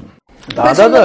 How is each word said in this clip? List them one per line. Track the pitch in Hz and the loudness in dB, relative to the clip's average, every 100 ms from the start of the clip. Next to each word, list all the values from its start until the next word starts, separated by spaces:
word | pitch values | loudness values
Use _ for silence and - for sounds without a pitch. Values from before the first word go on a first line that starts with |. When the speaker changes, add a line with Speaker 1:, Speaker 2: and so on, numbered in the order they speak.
| - _ _ _ - | -20 _ _ _ -16
Speaker 1:
Да, | - | -4
Speaker 2:
Пресилно | 120 147 220 | -2 0 2
Speaker 1:
да, | 254 | 2